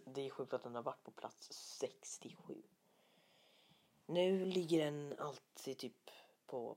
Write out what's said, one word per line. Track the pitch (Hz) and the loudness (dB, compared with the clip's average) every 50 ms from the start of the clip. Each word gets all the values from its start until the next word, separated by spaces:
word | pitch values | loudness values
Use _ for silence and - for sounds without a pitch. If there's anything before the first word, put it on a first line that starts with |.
| - | -4
det | - 131 139 139 | -4 -4 -4 -4
är | 135 | -2
sjukt | - - 135 120 - | -2 -4 -4 0 -2
att | 123 - | -2 -2
den | 123 120 | -2 -4
har | 120 117 | -2 -2
varit | 135 131 - - | -2 -2 -4 -6
på | - | -16
plats | 117 - - - - - - - - | -10 -8 -8 -8 -8 -10 -16 -12 -12
sextiosju. | - - - - - - 123 - - - - - - - - - - - - - - - - _ _ _ _ _ _ _ - _ - - - - - - - - - - - - _ _ _ _ _ _ | -10 -10 -10 -6 -2 -2 -2 -2 -4 -12 -10 -10 -10 -10 -12 -12 -12 -12 -10 -10 -10 -12 -16 _ _ _ _ _ _ _ -20 _ -20 -20 -20 -20 -20 -20 -20 -20 -20 -20 -20 -20 _ _ _ _ _ _
Nu | - 151 175 180 185 190 190 185 | 0 4 6 6 6 6 6 4
ligger | 185 185 185 175 156 170 160 151 | 4 4 4 4 6 6 6 6
den | 151 147 147 147 143 143 - | 6 2 0 -2 -4 -4 -4
alltid | - 147 135 - - _ - - - 139 131 - | -4 -4 -4 -6 -12 _ -16 -10 -6 -6 -4 -4
typ | - 123 117 _ _ - - - - - - _ _ | -4 -8 -8 _ _ -18 -18 -18 -20 -20 -20 _ _
på | - 135 127 117 113 - | -6 -4 -4 -4 -4 -6